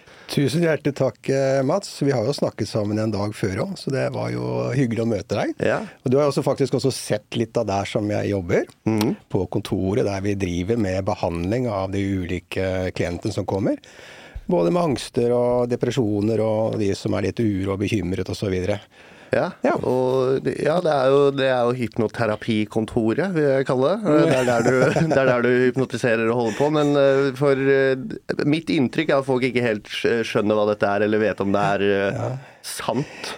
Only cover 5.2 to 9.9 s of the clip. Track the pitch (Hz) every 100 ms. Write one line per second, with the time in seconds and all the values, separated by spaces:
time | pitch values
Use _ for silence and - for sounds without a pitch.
5.2 | - 104 262 - 107 - 214 - 131 135
6.2 | 147 156 139 131 135 131 135 - - 104
7.2 | - 120 113 120 104 98 101 117 104 104
8.2 | 104 98 87 175 - - - 110 110 208
9.2 | - 101 90 - - 98 95